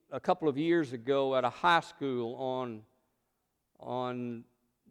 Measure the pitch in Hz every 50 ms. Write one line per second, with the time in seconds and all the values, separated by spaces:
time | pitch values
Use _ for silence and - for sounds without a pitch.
0 | _ _ 147 131 - - 185 - 165 151 135 139 156 165 170 170 156 123 127 120
1 | 113 127 139 139 135 135 131 131 123 123 117 - - 175 170 165 - - - -
2 | 143 139 127 123 117 113 127 127 135 131 131 127 127 120 113 107 107 _ _ _
3 | _ _ _ _ _ _ _ _ _ _ _ _ _ _ _ _ - 123 120 127
4 | 127 127 123 123 123 120 120 113 - - _ _ _ _ _ _ _ -